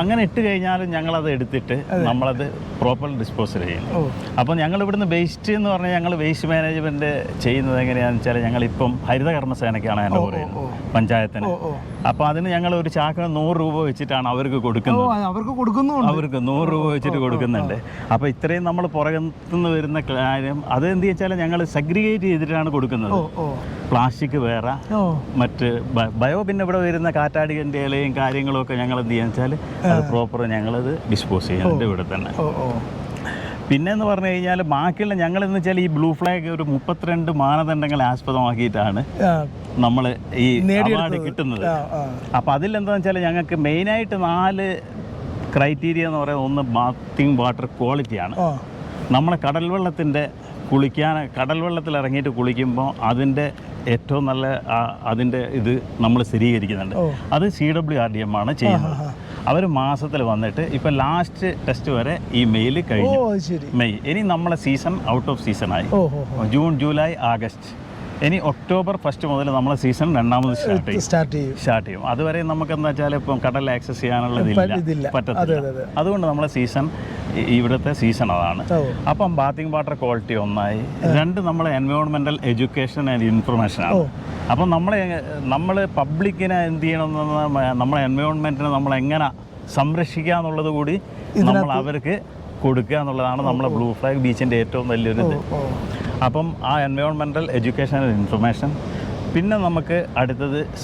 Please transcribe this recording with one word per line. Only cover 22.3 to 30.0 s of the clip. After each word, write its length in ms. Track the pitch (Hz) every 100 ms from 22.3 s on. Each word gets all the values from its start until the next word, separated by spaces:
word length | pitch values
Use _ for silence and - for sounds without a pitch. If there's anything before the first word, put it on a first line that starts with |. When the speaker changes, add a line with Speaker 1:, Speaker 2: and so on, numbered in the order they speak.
Speaker 1:
ചെയ്തിട്ടാണ് 400 | 160 151 160 156 143
കൊടുക്കുന്നത്. 380 | 127 120 107 101
Speaker 2:
ഓ, 20 | 151 -
ഓ. 20 | 151 135 - - -
Speaker 1:
പ്ലാസ്റ്റിക് 480 | 123 127 - 143 139 117
വേറെ, 280 | 113 120 135 - 214
Speaker 2:
ഓ. 20 | 180 156 - 131
Speaker 1:
മറ്റ് 260 | 120 - 123 120 127 120
ബ-, 120 | 113 110
ബയോ 180 | 127 180 196
പിന്നെ 160 | 196 180
ഇവിടെ 120 | 185 175
വരുന്ന 240 | 165 165 151
കാറ്റാടിൻ്റെ 640 | 147 156 151 151 143 143 139
ഇലയും 260 | 139 139 135
കാര്യങ്ങളൊക്കെ 520 | 131 135 139 135 127 123
ഞങ്ങൾ 160 | 123 127
എന്ത് 100 | 117
ചെയ്യാന്ന് 220 | 117 113 127
വെച്ചാൽ 160 | 131 151 - - 185
അത് 100 | 165